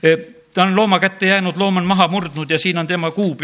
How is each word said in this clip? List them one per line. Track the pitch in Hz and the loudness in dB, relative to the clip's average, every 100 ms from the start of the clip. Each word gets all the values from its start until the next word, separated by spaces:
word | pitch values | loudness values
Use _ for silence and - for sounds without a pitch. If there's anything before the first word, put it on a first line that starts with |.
eh, | 160 240 - - _ | 2 2 -2 -20 _
ta | - 190 | -2 0
on | 190 | 2
looma | 214 185 | 2 2
kätte | 190 190 190 | 0 0 0
jäänud, | 196 185 170 | 0 0 -2
loom | 196 185 | 0 0
on | 175 | 0
maha | 190 170 | 2 2
murdnud | 196 170 147 151 | 0 -6 -8 -4
ja | 156 | -2
siin | 185 170 | 0 -2
on | 160 | -2
tema | 202 165 | -2 -2
kuup | 165 202 131 | 0 -2 0